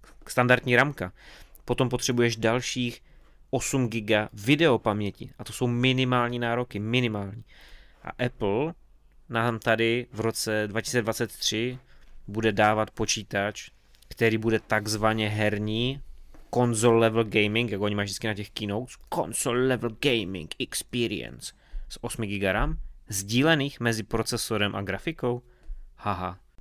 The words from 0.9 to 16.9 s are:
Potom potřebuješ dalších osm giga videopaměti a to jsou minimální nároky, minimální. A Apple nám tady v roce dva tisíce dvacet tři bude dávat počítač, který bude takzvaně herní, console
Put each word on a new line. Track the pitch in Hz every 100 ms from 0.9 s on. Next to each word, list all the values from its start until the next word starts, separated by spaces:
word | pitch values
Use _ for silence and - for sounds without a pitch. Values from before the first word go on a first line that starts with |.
| - 92 - - - - -
Potom | - 120 127
potřebuješ | 123 - 120 120 110
dalších | 110 123 - 127 120 - - - - - -
osm | 127 - 135 120
giga | 113 107 107 110
videopaměti | 104 104 151 160 117 110 104 104 - - -
a |
to | 107
jsou | - 123
minimální | 120 127 127 127 123 120 120
nároky, | 120 120 123 101
minimální. | 107 127 120 104 98 110 - - - - - _
A | 82 - 123
Apple | - 104 107 160 - - - _ - -
nám | 117 120 113
tady | 117 110 113 120 120
v | 104
roce | 113 - 110 107 104
dva | 107
tisíce | - 123
dvacet | 110 - 117
tři | - - 110 123 127 - - - - -
bude | 107 110
dávat | 101 107 107 107
počítač, | - 107 - 98 101 101 - - _ _ - -
který | - 117 110
bude | 113 110
takzvaně | - 110 104 107 110 110 107
herní, | 107 107 104 107 110 123 139 - - - - -
console | 120 120 110 120